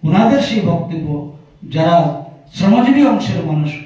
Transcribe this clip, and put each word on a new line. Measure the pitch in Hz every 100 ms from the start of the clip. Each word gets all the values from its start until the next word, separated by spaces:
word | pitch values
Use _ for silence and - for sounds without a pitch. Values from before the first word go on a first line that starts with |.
ওনাদের | 156 190 226 277
সেই | - 220
বক্তব্য, | 170 170 165 160 151 147 143 - - _ -
যারা | 156 165 170 147 - - - -
শ্রমজীবী | - 196 240 247 277 269
অংশের | 214 - 175
মানুষ, | 156 151 151 -